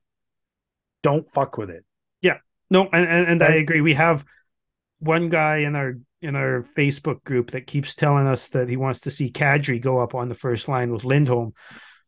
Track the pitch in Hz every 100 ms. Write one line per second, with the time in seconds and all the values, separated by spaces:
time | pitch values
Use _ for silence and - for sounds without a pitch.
0 | _ _ _ _ _ _ _ _ _ _
1 | 147 147 147 139 135 - 101 82 _ _
2 | _ _ 180 - _ _ - 185 190 170
3 | 170 170 175 170 160 156 151 160 156 143
4 | 165 - - _ _ _ _ _ _ -
5 | 156 165 170 160 156 151 147 147 135 127
6 | - _ 156 139 135 127 120 - 143 143
7 | 151 135 - 123 120 127 - 143 - -
8 | 147 143 139 127 - 131 123 131 135 123
9 | 143 - 127 - 143 147 139 117 131 127
10 | 120 127 123 113 127 113 - 127 120 110
11 | 127 143 135 120 113 - - - - -